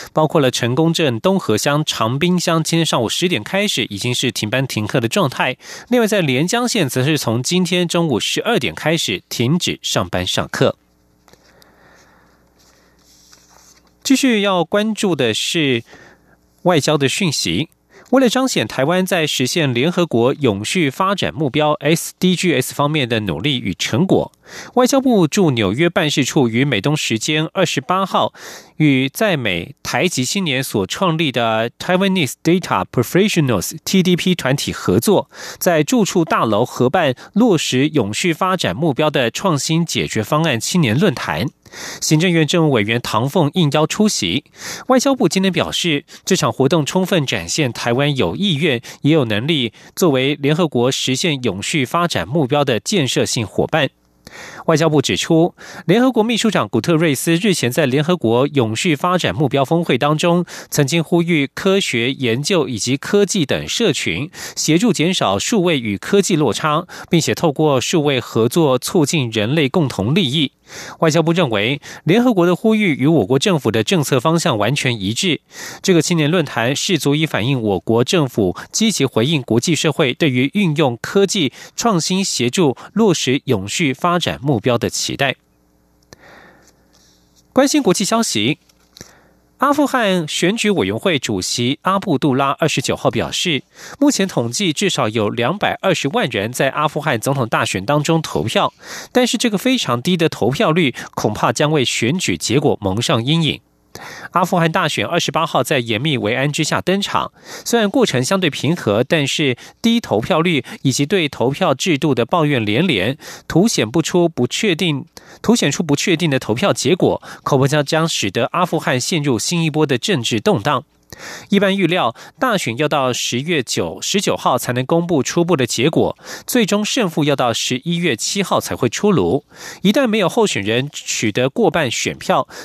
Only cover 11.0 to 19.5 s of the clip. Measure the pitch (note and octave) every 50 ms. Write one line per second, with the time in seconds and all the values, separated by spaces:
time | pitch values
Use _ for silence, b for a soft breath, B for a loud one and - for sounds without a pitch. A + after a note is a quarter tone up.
11 | _ _ _ _ _ _ b b b b b b b b b b b b b b
12 | b b b b b b b b b b _ b b b b b b b b b
13 | b _ _ _ _ _ - _ _ _ _ - _ - _ _ _ _ _ _
14 | - - C4+ - - C4 A#3 G#3 G3 G3+ F#3+ F3+ D#3+ - - G#3 G#3+ A3 G#3+ -
15 | - G3 E3 C3+ B2+ A2+ G#2+ - - - - E3+ D3+ C3+ B2+ A#2 - B B B
16 | B B B B B B B B _ _ _ _ - F3 F3+ D3+ - D#3+ D3+ D3
17 | C#3 B2+ - - G3+ D#3+ C3+ - - F2+ D#2+ G2 D#3 - _ _ _ B B B
18 | B B B3 C4+ C4+ A3+ - B3+ C4 B3+ - D#3+ B2 G#2+ - - C3+ D3+ F3 F#3
19 | F#3+ F#3 G3+ E3+ D#3 C#3+ - - C3 B2